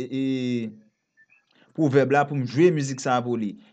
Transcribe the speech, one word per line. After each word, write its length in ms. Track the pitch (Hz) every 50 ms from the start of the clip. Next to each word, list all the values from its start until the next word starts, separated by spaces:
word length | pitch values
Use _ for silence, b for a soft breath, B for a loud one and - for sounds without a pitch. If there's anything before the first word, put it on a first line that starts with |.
e, 60 | 131 123
e, 160 | 131 135 135 135 135 131 127 123 123 120 113 110 107 - _ _ _ _ _ _ _ _ _ _ _ _ _ _ b b b b b
pwovèb 400 | - 160 139 123 139 131 127 139
la 80 | 143 143
pou 140 | 143 151 139
m 100 | 127 117
jwe 220 | 120 139 175 180 165
mizik 320 | 151 139 135 135 120 -
sa 160 | 139 127 123
pou 160 | 120 123 120
li. 220 | 113 110 104 90 B B B